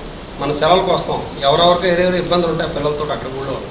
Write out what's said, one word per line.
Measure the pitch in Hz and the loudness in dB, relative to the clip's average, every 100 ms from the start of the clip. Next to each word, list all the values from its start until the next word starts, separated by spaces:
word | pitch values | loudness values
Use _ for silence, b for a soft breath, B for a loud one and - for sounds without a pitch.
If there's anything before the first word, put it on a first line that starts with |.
| - - - - | -10 -14 -14 -6
మన | 139 | -4
సెలవులకు | 147 156 185 180 | 0 4 4 4
వస్తాం, | 151 - 156 - - | 0 -2 -4 -6 -2
ఎవరెవరికి | 139 156 175 175 185 | 2 4 4 4 2
ఏదేదో | 175 180 180 | 2 2 0
ఇబ్బందులు | 165 175 170 | 0 0 2
ఉంటాయి | 160 156 | 0 -2
ఆ | |
పిల్లలతో | 147 147 147 147 | -2 -2 -2 -4
అక్కడ | 131 131 135 | -4 -6 -6
ఊళ్ళో, | 135 123 - | -6 -6 -8